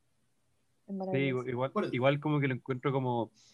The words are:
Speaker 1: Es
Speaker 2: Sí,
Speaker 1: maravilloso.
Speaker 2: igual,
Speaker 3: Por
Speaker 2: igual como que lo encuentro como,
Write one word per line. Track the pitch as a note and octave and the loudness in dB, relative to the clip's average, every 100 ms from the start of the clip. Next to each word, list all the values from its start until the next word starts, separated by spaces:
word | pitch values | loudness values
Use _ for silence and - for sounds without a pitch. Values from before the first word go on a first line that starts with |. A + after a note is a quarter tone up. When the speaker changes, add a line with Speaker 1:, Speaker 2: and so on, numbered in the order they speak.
| _ _ _ _ _ _ _ _ - | _ _ _ _ _ _ _ _ -10
Speaker 1:
Es | |
Speaker 2:
Sí, | |
Speaker 1:
maravilloso. | G3 F#3+ C#3 C#3 B2+ B2 | -6 -2 0 0 0 -4
Speaker 2:
igual, | B2 C3 | -2 -2
Speaker 3:
Por | G#3 E3+ B2+ | -2 -2 2
Speaker 2:
igual | C3 C#3+ | 4 2
como | D3+ D3 | 2 2
que | C#3 | 2
lo | |
encuentro | B2 - B2+ D3 | -2 -4 -4 0
como, | C3+ B2+ A#2+ A2 - - | 0 0 0 -2 -8 -20